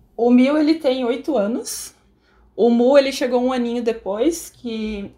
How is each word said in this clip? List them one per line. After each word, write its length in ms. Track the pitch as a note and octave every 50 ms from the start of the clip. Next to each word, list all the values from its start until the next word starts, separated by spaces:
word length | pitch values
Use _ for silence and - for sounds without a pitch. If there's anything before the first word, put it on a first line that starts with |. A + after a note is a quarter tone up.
| _ _ _
O 140 | - A#3 A#3+
Miu, 260 | B3 B3 B3+ C4+ D4
ele 180 | D#4 D4+ D4 D#4+
tem 300 | D#4+ - C4+ C4 C4 B3+
oito 320 | B3 C4 - - - C#4+
anos. 560 | A3+ G3 G#3 A#3+ F4 A#4 - - - - - - _ _ _ _ _ _ _ _ _ _ _ _
O 140 | - G#3 A#3+
Mu, 260 | A#3+ A#3 A#3+ B3+ C#4+
ele 140 | C#4+ C4+ C4+
chegou 320 | C4+ - D4 B3 B3 B3 B3
um 100 | B3+ C4
aninho 300 | B3+ A#3+ A#3+ A#3 A#3+ A3+
depois, 680 | A#3 A3+ - - F#3 G3 G#3+ B3 D#4+ E4 - - -
que 600 | - _ - A#3+ A3+ A3 G#3+ G#3+ G#3+ G3+ G3+ - -